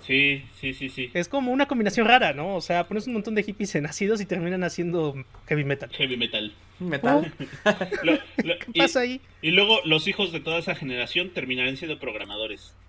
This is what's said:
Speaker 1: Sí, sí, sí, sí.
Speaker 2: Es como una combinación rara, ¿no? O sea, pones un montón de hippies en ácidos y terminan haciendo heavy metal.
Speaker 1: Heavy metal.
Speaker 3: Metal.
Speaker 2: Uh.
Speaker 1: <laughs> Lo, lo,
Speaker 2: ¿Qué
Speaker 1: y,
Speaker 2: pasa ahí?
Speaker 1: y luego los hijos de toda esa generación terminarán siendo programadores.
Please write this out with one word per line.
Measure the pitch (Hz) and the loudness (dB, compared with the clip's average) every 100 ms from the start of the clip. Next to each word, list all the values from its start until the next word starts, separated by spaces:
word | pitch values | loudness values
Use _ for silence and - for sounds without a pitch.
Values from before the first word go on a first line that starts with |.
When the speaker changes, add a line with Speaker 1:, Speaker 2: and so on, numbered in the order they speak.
| - | 0
Speaker 1:
Sí, | 135 139 139 139 - | 2 4 2 -6 -8
sí, | 135 | -8
sí, | 131 135 | -6 -10
sí. | 135 123 | -8 -6
Speaker 2:
Es | 175 175 | -4 -2
como | 277 254 | -2 0
una | 254 277 | 2 2
combinación | 254 208 196 220 | 2 0 2 6
rara, | 254 196 | 6 6
¿no? | 139 165 190 | 0 -2 -4
O | |
sea, | - 175 175 | 0 0 0
pones | 208 214 | -4 -2
un | |
montón | 233 208 | -4 -2
de | 220 | -2
hippies | 202 202 202 | -2 -4 -2
en | 160 147 | -2 -4
ácidos | - 196 220 | -2 0 0
y | 202 | 0
terminan | 185 170 185 | -2 -2 -2
haciendo | 175 - 175 170 156 135 131 - - | -2 -2 -2 0 0 -2 -12 -18 -2
heavy | 151 | 0
metal. | 139 139 135 | 0 -2 -4
Speaker 1:
Heavy | - 139 123 | -2 -2 0
metal. | 117 110 107 - - - | -2 -4 -6 -10 -20 -10
Speaker 3:
Metal. | 180 147 180 285 302 - | -4 0 4 4 2 -6
Speaker 2:
Uh. | - - - | -12 -2 0
Speaker 1:
<laughs> | 202 180 - | 2 0 0
Lo, | 160 | 2
lo, | 160 - - 160 170 | 2 0 -4 -2 -2
Speaker 2:
¿Qué | - | -4
Speaker 1:
y, | 240 | 2
Speaker 2:
pasa | - 262 | 4 4
ahí? | 247 254 - - | 0 -4 -10 -6
Speaker 1:
y | 156 | 2
luego | 180 202 220 | 4 6 4
los | 160 156 185 | 4 2 2
hijos | 190 196 | -2 -2
de | 165 | -4
toda | 143 165 | -4 -4
esa | 165 165 | -2 -4
generación | 143 123 120 170 180 | -4 -6 -4 -2 -4
terminarán | 180 131 127 127 135 | -6 -6 -2 -2 -4
siendo | 165 151 | -8 -8
programadores. | 127 107 98 104 110 101 - - | -8 -8 -10 -8 -8 -8 -16 -20